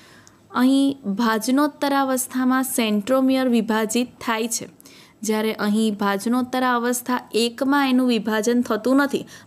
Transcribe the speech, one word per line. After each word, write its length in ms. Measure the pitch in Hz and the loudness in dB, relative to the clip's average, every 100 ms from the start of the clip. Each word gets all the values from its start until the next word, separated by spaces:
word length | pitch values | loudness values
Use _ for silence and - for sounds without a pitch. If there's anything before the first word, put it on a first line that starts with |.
| - - - _ _ | -20 -20 -20 _ _
અહીં 640 | 247 254 269 277 269 202 196 | 0 2 4 2 0 -6 -2
ભાજનોત્તરાવસ્થામાં 1500 | 233 220 226 262 294 294 285 277 269 262 - 254 254 262 | 0 0 0 2 0 0 -2 0 0 -2 -4 -2 0 0
સેન્ટ્રોમિયર 840 | 254 - 226 208 202 262 262 262 254 | 0 -2 0 0 0 2 2 2 2
વિભાજિત 580 | 233 226 214 220 240 247 - | 2 2 0 0 -2 -4 -6
થાય 260 | - 220 233 | -4 -4 -4
છે, 220 | - - - - - - _ | -6 -10 -18 -20 -20 -20 _
જ્યારે 300 | 214 214 220 | -4 -2 -2
અહીં 420 | - 208 214 220 202 | -2 0 2 0 0
ભાજનોત્તરાવસ્થા 1200 | 202 196 226 247 247 254 254 240 240 240 - 247 - | -2 -2 0 -2 -2 -2 0 0 0 -4 -2 -6 -4
એકમાં 560 | 214 233 233 269 285 269 | -2 -2 -2 0 2 2
એનું 180 | 254 254 | 2 2
વિભાજન 540 | 226 220 220 220 240 | 0 0 0 2 0
થતું 360 | 247 214 233 269 | 0 -2 2 2
નથી, 300 | 277 208 - - | 2 -2 -8 -16